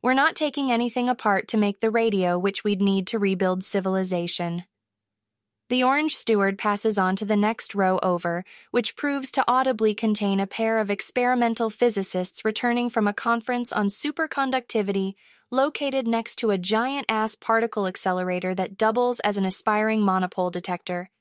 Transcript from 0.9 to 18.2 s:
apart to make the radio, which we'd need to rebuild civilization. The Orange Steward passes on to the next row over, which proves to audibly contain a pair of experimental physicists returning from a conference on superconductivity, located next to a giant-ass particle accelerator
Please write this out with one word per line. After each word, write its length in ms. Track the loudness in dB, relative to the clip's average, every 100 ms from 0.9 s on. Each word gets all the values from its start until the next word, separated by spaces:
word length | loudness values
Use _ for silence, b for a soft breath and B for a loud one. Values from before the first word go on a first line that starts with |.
| 0 -2
apart 380 | 0 2 0 2
to 100 | 2
make 220 | 2 2
the 100 | 0
radio, 480 | 2 2 2 2 2
which 260 | 0 -2
we'd 160 | -2 2
need 280 | 2 2 0
to 100 | 0
rebuild 460 | 0 2 0 0
civilization. 1000 | 0 -2 0 0 0 -2 -2 -4 -4 -4 -8 _ _ _ _ _ _ _ _ _ _
The 140 | 2
Orange 320 | 2 2 0 -2
Steward 400 | 2 2 2 0
passes 400 | -2 0 0 2
on 200 | 2 0
to 100 | 0
the 100 | 2
next 380 | 2 0 -6
row 240 | 0 2 2
over, 440 | 2 0 0 -4 -6 B B
which 260 | -2 -2 -4
proves 340 | -2 -2 -2
to 120 | 0 2
audibly 480 | 2 2 2 0
contain 460 | 2 0 0 0 0
a 60 | -2
pair 320 | -2 0 0
of 120 | 0
experimental 760 | -2 -2 0 2 2 2 0 -4
physicists 760 | 2 2 2 -2 -2 -4 -4 -4
returning 420 | -2 0 0 0
from 180 | 0 0
a 60 |
conference 640 | 0 -2 -2 0 -4 -2
on 140 | 0 -2
superconductivity, 1300 | -2 -6 -4 -4 -2 -2 -2 -2 -2 0 0 -2 -6 b b b
located 580 | 0 0 0 -2 -2 0
next 280 | -2 -2 -4
to 140 | 0
a 60 | 0
giant-ass 800 | 0 0 0 -4 -2 -2 -2
particle 520 | -4 0 0 2 -2 -4
accelerator 680 | -2 -2 0